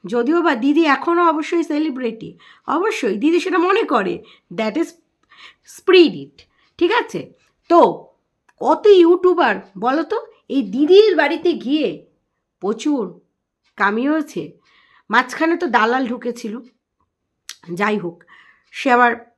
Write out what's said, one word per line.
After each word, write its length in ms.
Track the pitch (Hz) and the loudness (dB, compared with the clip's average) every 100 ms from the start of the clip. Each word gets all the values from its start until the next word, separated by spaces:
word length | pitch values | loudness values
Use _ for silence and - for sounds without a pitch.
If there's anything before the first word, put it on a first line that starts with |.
| 180 | -4
যদিও 360 | 233 233 339 | -2 0 0
বা 120 | 330 | 0
দিদি 300 | 254 277 294 320 269 | 0 0 2 2 0
এখনও 320 | - 339 339 | 0 0 2
অবশ্যই 320 | 311 302 339 330 | 0 -2 -4 -2
সেলিব্রিটি, 680 | 294 311 254 240 220 165 - - _ - 302 | -4 -4 -4 -8 -8 -16 -18 -20 _ -4 -2
অবশ্যই 400 | 415 440 240 226 | -2 -2 -4 0
দিদি 180 | 285 339 | 0 0
সেটা 180 | 359 339 | 0 0
মনে 240 | 349 381 | 0 0
করে, 320 | - 254 190 170 - _ _ 175 | 0 -2 -2 -8 -12 _ _ -6
that 160 | 220 285 | -6 -4
is 60 | 330 _ _ _ _ _ - _ _ - | -6 _ _ _ _ _ -20 _ _ -6
spirit, 580 | - 370 302 160 139 _ _ _ _ - | 4 6 6 0 -16 _ _ _ _ -4
ঠিক 140 | 339 466 | -2 -2
আছে? 320 | - - - _ _ _ _ | -4 -10 -12 _ _ _ _
তো 120 | 339 233 160 - _ _ _ _ _ | 4 4 0 -16 _ _ _ _ _
কত 220 | 233 311 415 | -2 2 6
ইউটিউবার 680 | 381 330 359 359 339 262 190 - 185 | 6 6 4 2 2 0 -2 -10 -6
বলো 180 | 233 285 | -2 -2
তো 160 | 302 453 - _ _ | -4 -8 -8 _ _
এই 140 | 277 | -4
দিদির 540 | 202 226 302 381 440 320 | -4 -2 6 6 6 2
বাড়িতে 360 | 285 339 349 | 0 0 -2
গিয়ে 520 | 233 202 302 240 151 _ _ _ _ _ _ | -4 -4 -2 -2 -8 _ _ _ _ _ _
প্রচুর 600 | 190 220 302 285 190 131 _ _ _ _ _ - | -8 -4 -4 -4 -6 -12 _ _ _ _ _ -4
কামিয়েছে। 760 | 202 214 269 311 294 180 156 _ _ _ _ _ _ | -2 0 -2 -2 -4 -10 -12 _ _ _ _ _ _
মাঝখানে 460 | 220 247 - 320 339 | -2 -2 -4 -2 0
তো 100 | 349 | 0
দালাল 400 | 226 220 254 247 | 0 2 0 -2
ঢুকেছিল, 480 | 240 247 233 220 233 269 _ _ _ _ _ _ _ - - 170 175 | -6 -8 -8 -12 -12 -16 _ _ _ _ _ _ _ -20 -20 -14 -4
যাই 180 | 208 214 | -2 -2
হোক, 260 | 175 175 _ - _ _ _ - | -6 -14 _ -20 _ _ _ -6
সে 140 | 269 240 | 0 2
আবার 160 | 240 233 - | 2 0 -12